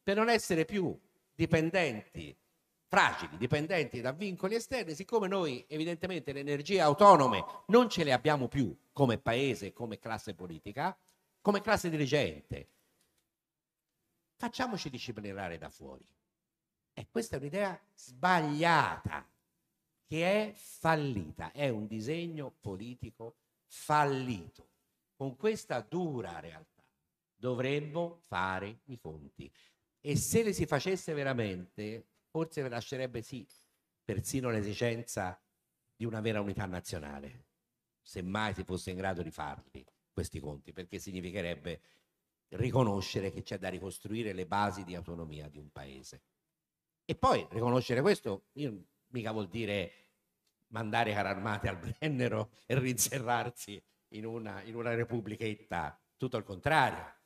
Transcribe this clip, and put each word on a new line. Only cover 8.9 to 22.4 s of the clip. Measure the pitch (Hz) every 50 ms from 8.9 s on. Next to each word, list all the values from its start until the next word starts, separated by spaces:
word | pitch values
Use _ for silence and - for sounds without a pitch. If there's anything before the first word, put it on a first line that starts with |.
come | _ - 143 123 113 -
paese, | _ 120 113 123 139 139 117 - 101 95
come | - - 120 113 104 -
classe | - 117 113 104 - - 95
politica, | - 92 90 160 156 _ 104 104 131 151 185 190 _ _ _ _ _ _ _ _ _
come | _ 202 202 196
classe | 202 226 208 185 - 175
dirigente, | 160 151 147 127 131 147 123 85 76 73 - _ - 71 67 _ _ _ _ _ _ _ _ _ _ _ _ _ _ _ _ _ _ _ _ _ _ _ _ _ _ _ _ _ _ _ _ _ _
facciamoci | _ - 233 - - 262 247 226 170 - 151
disciplinare | 127 117 - - 113 107 104 104 95 98 98 90 85 80
da | 78 73
fuori." | - - - 67 65 65 - _ _ _ _ _ _ _ _ _ _ _ _ _ _ _ _ _ _
E | - 107 _
questa | _ - - - -
è | 139
un'idea | 135 143 147 196 208 196 180 - _ _
sbagliata, | _ _ - - 123 127 143 185 185 170 156 151 147 147 165 170 165 151 127 95 82 80 - - 78 71 67 _ _ _ _ _ _ _ _ _ _ _ _ _ _ _ _ _
che | 151 156 165 180
è | 196 214 214 208 208
fallita, | - - - - - - 165 160 156 147 139 123 101 85 76 - - 82 82
è | - 135 143 135
un | 117 107 107
disegno | 104 110 110 110 123 156 170 170 170 165 151